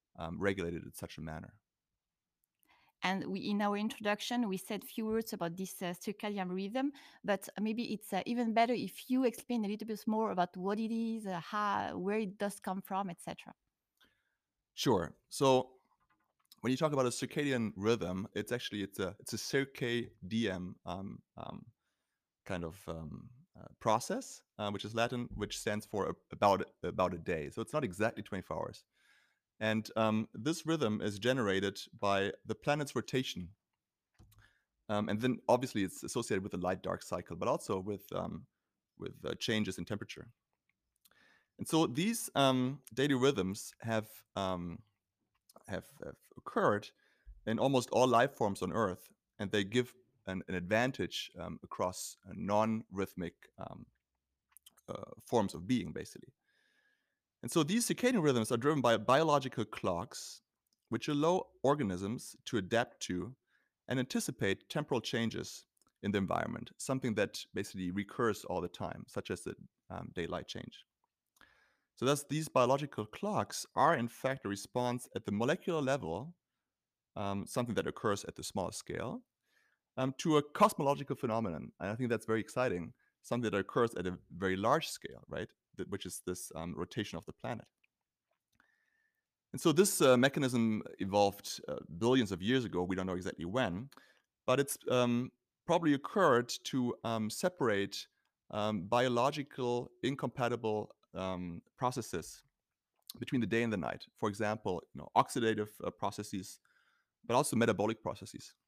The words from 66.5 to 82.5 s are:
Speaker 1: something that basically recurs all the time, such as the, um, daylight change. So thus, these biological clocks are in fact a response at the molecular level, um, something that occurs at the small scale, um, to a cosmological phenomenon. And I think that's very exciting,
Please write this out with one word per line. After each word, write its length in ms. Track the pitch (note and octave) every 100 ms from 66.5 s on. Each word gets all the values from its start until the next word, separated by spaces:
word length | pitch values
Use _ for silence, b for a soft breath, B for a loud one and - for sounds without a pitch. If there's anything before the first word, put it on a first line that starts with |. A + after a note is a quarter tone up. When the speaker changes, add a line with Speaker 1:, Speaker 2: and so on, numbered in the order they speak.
| - - -
Speaker 1:
something 360 | - C3 B2
that 240 | G#2+ G2 - -
basically 380 | - G#2 F#2+ F#2
recurs 520 | F#2+ G2+ - A#2 G2+ -
all 140 | F2
the 60 | F2
time, 380 | - F2+ - -
such 240 | G#2 -
as 120 | F#2
the, 120 | - - - _ -
um, 220 | F2+ E2+ -
daylight 320 | E2+ E2 -
change. 360 | - - - _ _ _ _ _ _ b b b b b
So 120 | - B2
thus, 180 | C#3+ -
these 200 | D3+ D#3
biological 580 | C3 B2 C#3 D3 - G#2
clocks 580 | - G3+ E3+ G#2 - - -
are 180 | C#3
in 140 | D#3 A#2
fact 360 | - C3 C3+
a 40 | G2+
response 600 | G2+ - B2 B2 B2 -
at 100 | -
the 60 | -
molecular 500 | G2+ B2 F3 - E3
level, 540 | C3 C3+ E2+ E2+ D3+ - _ _ _ _ _ _ _
um, 320 | - G2+ G2 -
something 300 | C3 A#2+ G2
that 100 | -
occurs 380 | - A2 G2+
at 100 | -
the 80 | -
small 300 | D2+ G2 F2
scale, 500 | - - D#2+ A#2 B3+ - _ _ _ _ _ _ -
um, 160 | C3 -
to 200 | E3+ D3+
a 40 |
cosmological 720 | D3 - G#3 - C#3+ C#3+ C#3+
phenomenon. 560 | C3+ B2 A2+ G#2+ D#2+ - -
And 100 | F#2
I 60 |
think 160 | A2+ B2
that's 160 | A2 -
very 140 | A2
exciting, 540 | -